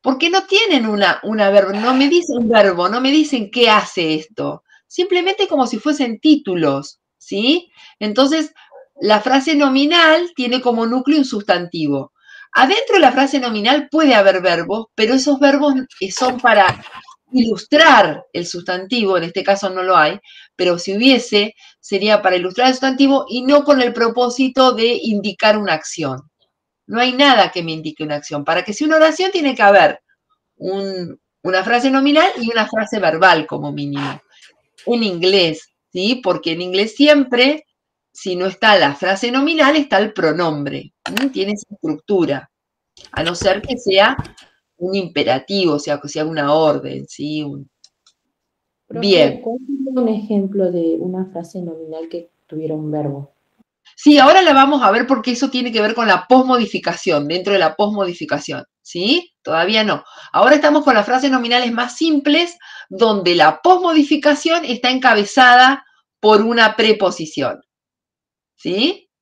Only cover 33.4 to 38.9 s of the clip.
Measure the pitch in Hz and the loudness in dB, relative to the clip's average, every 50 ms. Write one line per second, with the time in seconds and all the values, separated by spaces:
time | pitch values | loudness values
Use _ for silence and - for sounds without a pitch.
33.4 | 147 - 147 147 147 147 143 147 143 143 143 139 143 135 139 147 _ _ _ _ | -6 -8 -10 -10 -8 -8 -8 -8 -8 -8 -8 -8 -8 -8 -10 -12 _ _ _ _
34.4 | - _ _ _ _ _ _ _ - - 240 233 226 208 180 170 170 185 196 196 | -20 _ _ _ _ _ _ _ -6 -4 -2 -2 -2 -4 -4 -2 0 2 2 2
35.4 | 175 160 156 - - _ _ _ _ _ _ 180 185 214 254 247 - 285 - - | 2 0 -2 -6 -12 _ _ _ _ _ _ -4 -4 -2 -4 -2 -2 -4 -4 -2
36.4 | - 165 165 170 180 180 180 190 208 220 - - 285 294 302 294 269 254 247 240 | -4 -6 -6 -6 -6 -6 -2 -2 -4 -4 0 2 4 4 4 4 2 0 0 2
37.4 | 247 269 302 311 _ _ _ _ _ _ _ _ _ _ _ - - 196 180 180 | 2 2 0 -2 _ _ _ _ _ _ _ _ _ _ _ -14 -8 -8 -6 -4
38.4 | 180 190 180 _ - 220 208 185 156 143 | -4 -6 -4 _ 2 2 4 4 2 0